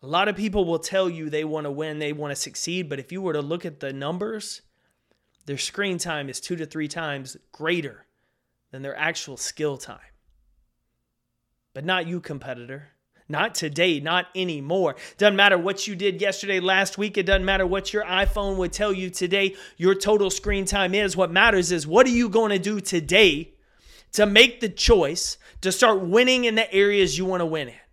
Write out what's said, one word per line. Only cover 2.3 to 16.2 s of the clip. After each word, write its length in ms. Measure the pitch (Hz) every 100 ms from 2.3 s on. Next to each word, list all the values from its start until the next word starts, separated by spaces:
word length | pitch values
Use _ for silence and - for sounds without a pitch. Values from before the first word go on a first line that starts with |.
succeed, 540 | 139 - - - 175 170
but 100 | 139
if 140 | 131
you 100 | 180
were 120 | 190
to 60 | 147
look 240 | 143 170
at 140 | 170 151
the 140 | 139
numbers, 680 | 135 143 175 208 220 202 - _ _ _ _ _ _ _ _ -
their 120 | 139
screen 380 | - - 202 175
time 320 | 175 151 139
is 120 | 127
two 160 | - 175
to 100 | 151
three 220 | 160 151
times 480 | 160 160 139 131 - _
greater 520 | - 156 175 143 107 _ _ _ _ _ _ _
than 100 | 131
their 140 | 139 -
actual 400 | 151 170 - 131
skill 400 | - - 151 135
time. 240 | - 113 - _ _ _ _ _ _ _ _ _ _ _ _ _ _ _ _
But 120 | -
not 240 | 151 185 170
you, 120 | 175
competitor. 680 | - 147 127 123 120 135 147 _ _ _ _
Not 260 | 147 208
today, 460 | - 160 147 180 156
not 260 | 143 180 180
anymore. 640 | 185 185 151 139 185 175 131 - -
Doesn't 180 | 208 196
matter 220 | 202 185
what 280 | 175 190 -
you 80 |
did 260 | 190 202 175